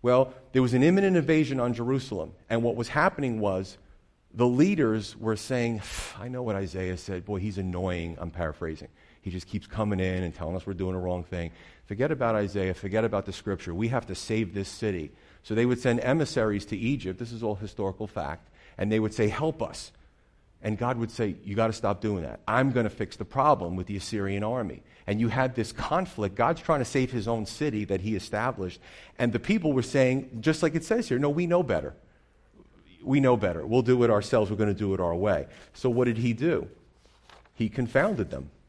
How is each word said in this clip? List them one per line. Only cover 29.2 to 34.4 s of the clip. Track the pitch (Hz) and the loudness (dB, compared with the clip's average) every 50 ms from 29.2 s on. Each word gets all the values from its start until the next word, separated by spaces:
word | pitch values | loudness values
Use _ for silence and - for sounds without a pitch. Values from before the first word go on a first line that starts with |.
| - 120 107 | -2 0 0
the | 120 | -2
people | 120 - 202 220 - 156 143 | 0 2 0 2 2 2 2
were | 131 120 | 2 0
saying, | 123 - 139 131 127 127 135 127 - - 113 | 2 4 4 4 4 4 0 -2 -4 -10 -2
just | 110 156 160 160 - | 0 2 2 4 2
like | 156 143 | 2 0
it | 165 165 | 0 0
says | - 220 233 226 - | 0 0 0 0 0
here, | 131 123 | 0 2
"No, | 143 143 | 2 2
we | 147 160 180 | 2 0 0
know | 170 175 175 180 | 2 2 2 2
better. | 131 101 78 69 71 - - - - _ _ _ _ _ _ _ _ _ - - _ _ - - - - - - | 2 0 -2 -2 -4 -12 -14 -20 -20 _ _ _ _ _ _ _ _ _ -20 -20 _ _ -20 -20 -20 -20 -12 -2
We | 120 131 147 | 2 4 6
know | 135 127 123 | 6 6 6
better. | 110 101 95 85 82 76 | 6 4 0 0 -2 -2
We'll | 101 110 127 123 | 2 4 4 6
do | 113 127 123 120 | 6 6 6 6
it | 117 | 6
ourselves. | 107 104 101 - - 117 | 6 4 4 4 2 2